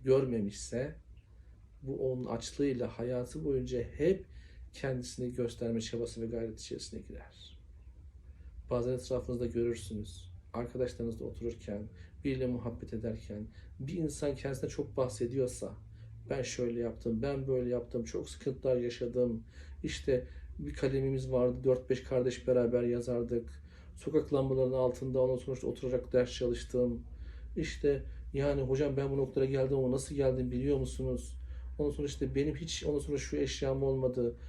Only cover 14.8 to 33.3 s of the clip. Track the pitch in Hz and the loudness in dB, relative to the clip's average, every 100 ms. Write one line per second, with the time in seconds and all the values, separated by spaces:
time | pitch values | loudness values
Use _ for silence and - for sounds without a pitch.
14.8 | 135 - 127 - 120 131 123 - 98 - | -4 0 0 0 -2 2 0 0 -8 -8
15.8 | - - - - - 135 123 - 120 117 | -14 -16 -16 -14 -6 -4 -2 0 0 0
16.8 | 117 - 120 113 139 139 135 127 123 123 | -2 -2 -2 0 0 0 2 2 2 0
17.8 | 120 123 113 - - - 143 131 135 127 | -2 -4 -2 -4 -6 -6 -4 0 2 2
18.8 | 120 - 120 123 123 113 - - - - | 2 -2 -2 2 2 2 -6 -14 -14 -8
19.8 | 160 - - 127 - - - - 143 143 | -6 -2 2 2 2 -10 -12 -8 -6 0
20.8 | 135 135 135 135 127 127 123 127 131 127 | 2 2 2 0 2 4 4 4 4 4
21.8 | - 123 - 131 123 - - 123 117 123 | 4 -2 2 2 2 0 4 6 6 4
22.8 | 120 120 120 120 120 120 117 - - - | 4 2 0 0 2 -2 -2 -12 -16 -18
23.8 | - - - 151 147 143 135 131 127 131 | -18 -8 2 2 4 2 4 4 4 6
24.8 | 127 123 135 131 127 127 - 131 127 120 | 4 2 0 4 4 4 0 -2 -2 -2
25.8 | 127 127 - 127 123 - 123 120 - 123 | 0 0 4 4 4 2 0 0 0 2
26.8 | 123 117 - - - - - - 156 - | 2 2 -6 -10 -10 -10 -8 -4 -2 2
27.8 | 143 139 - - - 139 143 143 127 135 | 2 2 0 -8 -6 0 2 2 2 4
28.8 | 143 135 139 139 131 - 135 135 131 139 | 4 2 2 2 2 4 4 4 4 4
29.8 | 127 131 - 143 135 127 127 123 139 139 | 4 2 0 2 4 4 2 0 2 2
30.8 | 127 - 131 123 - - - - - - | 2 -2 -2 -2 -4 -10 -8 -8 -8 -2
31.8 | 147 139 143 - 135 131 147 139 165 - | 0 0 -2 0 0 2 2 0 -4 -4
32.8 | 151 147 147 143 - | 0 0 2 -2 0